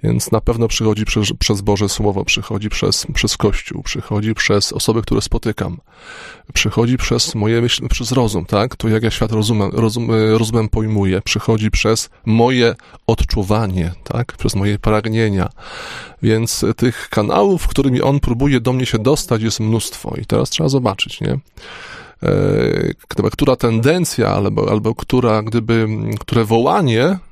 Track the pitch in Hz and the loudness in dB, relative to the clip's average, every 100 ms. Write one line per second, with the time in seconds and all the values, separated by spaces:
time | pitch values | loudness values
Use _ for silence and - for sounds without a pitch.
0 | 110 117 - 110 - 117 117 - 110 104 | 0 0 0 0 0 0 0 0 0 0
1 | 110 - 101 - - 104 101 101 104 - | 0 0 0 -2 0 0 0 0 0 0
2 | 104 98 - - 104 104 107 - - - | -2 -2 -2 -2 -2 -6 -4 -2 -2 -2
3 | - - - - 104 - - - - - | -2 -2 0 2 0 0 -4 -10 -8 -10
4 | - 104 104 110 - 104 - - - 113 | -4 -2 -2 -2 0 0 0 -2 0 0
5 | 110 113 - 123 117 107 92 85 _ - | 0 -2 0 -2 -2 -4 -6 -8 _ -20
6 | - - - - - - - - 117 127 | -20 -18 -18 -20 -6 -2 0 2 2 0
7 | - 120 - 113 104 113 117 - - - | 0 0 0 0 0 2 2 -2 -2 -2
8 | 120 127 117 104 - 104 120 - 113 110 | 0 0 2 0 -2 0 0 -2 0 2
9 | 113 - 113 110 107 110 98 - 113 117 | 0 0 0 0 2 2 0 2 0 0
10 | 117 113 110 110 110 117 107 - 110 107 | 0 2 4 2 2 0 0 0 0 0
11 | 98 92 - 104 - 113 107 - 110 113 | 2 0 -2 -4 0 2 2 2 2 0
12 | - - - 110 117 127 117 - - - | -2 -8 0 4 4 4 2 0 -12 -6
13 | - 113 - - 95 107 110 92 85 90 | 0 2 2 0 0 0 0 -2 -2 -4
14 | - 117 120 - 107 98 101 104 - 107 | -6 -4 -4 -4 -4 0 -2 0 2 0
15 | 110 110 110 98 92 - - - - - | 0 0 0 0 -2 -6 -18 -16 -14 -14
16 | - - - 110 113 - - 110 123 - | -16 -2 2 2 0 0 -2 2 0 0
17 | - - 104 - 202 185 - - 135 127 | -4 -2 2 2 4 2 0 0 0 2
18 | - 143 - 117 139 131 117 127 127 110 | 2 2 0 0 2 2 2 0 0 0
19 | 113 151 - 113 113 - 110 113 - - | 2 0 0 0 0 -2 0 0 -2 -10
20 | - - - 104 131 - 160 135 123 98 | -10 -8 -2 0 0 0 0 2 0 -2
21 | - - 104 135 - - - - - - | -6 -4 -4 -4 -6 -20 -20 -18 -18 -18
22 | - - - 50 50 50 60 50 50 50 | -20 -6 -2 0 2 2 0 0 -2 -4
23 | - - 101 - 143 127 120 113 120 180 | -8 -2 -2 0 0 2 2 2 2 2
24 | 165 - 107 98 101 104 98 104 107 117 | 0 0 0 2 0 0 0 0 0 -4
25 | - 127 120 107 107 117 110 113 110 107 | -2 0 2 0 0 -4 0 0 0 -2
26 | 107 107 - - 156 113 131 185 151 113 | -4 -6 -2 0 2 2 4 2 2 2
27 | 143 190 - | 2 0 -6